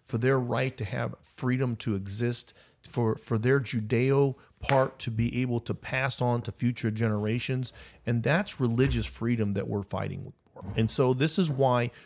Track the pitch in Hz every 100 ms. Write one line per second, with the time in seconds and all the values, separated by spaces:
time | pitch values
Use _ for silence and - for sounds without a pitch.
0 | - 113 131 135 120 120 131 - 104 123
1 | 117 - - - 123 127 127 113 117 98
2 | 98 101 120 120 - - - _ - -
3 | 110 110 - 113 123 139 117 120 107 117
4 | 131 139 139 - - _ - 135 135 -
5 | 123 110 120 123 127 117 - - - 131
6 | 135 - 123 120 117 - 120 120 113 110
7 | 117 107 107 120 - 131 123 - - -
8 | - 117 123 170 202 - 123 117 135 120
9 | 104 - 117 117 101 98 113 104 98 95
10 | 101 92 123 - _ - 92 117 110 -
11 | 127 127 160 - 165 131 131 123 120 -